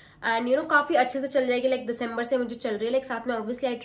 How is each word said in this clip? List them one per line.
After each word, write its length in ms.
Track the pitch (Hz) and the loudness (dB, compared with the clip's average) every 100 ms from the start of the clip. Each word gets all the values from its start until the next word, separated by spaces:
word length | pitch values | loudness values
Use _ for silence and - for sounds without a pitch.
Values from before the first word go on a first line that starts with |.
| - - 226 | -20 -8 -2
and, 200 | 226 240 | 0 2
you 100 | 269 | 2
know, 120 | 320 | 4
काफ़ी 260 | 294 294 294 | 4 4 4
अच्छे 260 | 254 277 | 2 0
से 60 | 262 | -2
चल 200 | 269 247 | 0 2
जाएगी। 220 | 247 262 | 2 2
Like, 160 | 247 220 | 0 -2
दिसंबर 360 | 240 240 233 | -4 -4 -4
से 140 | 233 262 | 0 0
मुझे 180 | 233 233 | 0 -4
चल 200 | 240 208 | -4 -2
रही 120 | 226 | 0
है। 60 | |
Like, 140 | 262 262 | 0 -2
साथ 200 | 226 247 | -4 -4
में 100 | 233 | -4
obviously 320 | 214 240 262 | -4 -4 -4
I 80 | 240 | -2